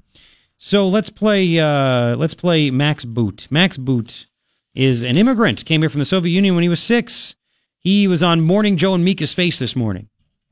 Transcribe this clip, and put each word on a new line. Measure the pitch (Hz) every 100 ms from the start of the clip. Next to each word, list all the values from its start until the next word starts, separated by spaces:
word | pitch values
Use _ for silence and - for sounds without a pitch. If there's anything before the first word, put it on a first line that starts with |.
| _ _ - _ _ _
So | - 202 196
let's | 202 -
play, | - 214 202 180 165
uh, | 151 147 135 127 120 120
let's | 147
play | - 180 165 147
Max | 127 147 151 120
Boot. | 113 110 98 -
Max | 143 190 -
Boot | 131 127 107 - - _ _ _ _
is | - 135 120
an | 123 131
immigrant. | 233 233 214 101
Came | - 160
here | 156
from | 147
the | 139
Soviet | 190 175
Union | 175 196 175
when |
he | 175
was | 170
six. | - 240 240 - - - _ _ _ _
He | 180 202 196
was | 175
on | 175 165
Morning | 160 196 214 185
Joe | 190 185
and | 175
Mika's | 190 151
Face | - 180 -
this | - 131
morning. | 113 95 104 _ _ _ _